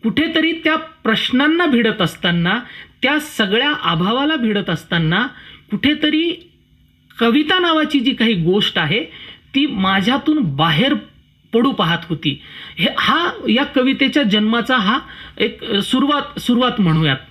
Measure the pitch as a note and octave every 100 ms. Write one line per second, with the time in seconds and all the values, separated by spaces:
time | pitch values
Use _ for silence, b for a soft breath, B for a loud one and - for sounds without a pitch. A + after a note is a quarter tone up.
0 | A3+ - E4 D#4+ D#4+ E4 D#4+ D#4 - -
1 | - A3 - B3+ C#4+ E4 F4 A#3+ A3+ -
2 | F3+ - F3+ F3 E3+ G#3+ B3 B B _
3 | B3+ D4+ D4+ - G#3 G#3+ C#4 D4 E3 E3
4 | F3+ A#3+ C#4+ D#4 A#3 G3+ G3 D#3+ - E3+
5 | D#3+ F3+ C4 B B B B G#3 C#4 D4+
6 | D4+ D#4 E4+ - - _ _ _ _ _
7 | _ - A#3 B3 D4+ F#4 F4 D#4+ D4+ C#4+
8 | A#3 - A#3 G#3 D#3+ G3 G3+ - D#3 G3+
9 | D#4 B B B _ C4+ C#4+ G#3 F#3+ F#3+
10 | G3 C4 - D4+ G3+ C3+ D#3+ D3+ B3+ C#4+
11 | - - _ _ _ A3+ C4+ G#3+ E3+ E3+
12 | - D#3+ D#3 C3+ B B B B F3 -
13 | - D4 F4 - A3+ A3 C#4+ - B3+ C4+
14 | C4+ D4 A#3+ G#3+ G#3+ A3+ A#3 B3+ G3 B3+
15 | - B B - A#3 - - G3+ - B3+
16 | C#4 D4 - - - B3 B3+ A#3 F3+ D#3
17 | D#3 C3 -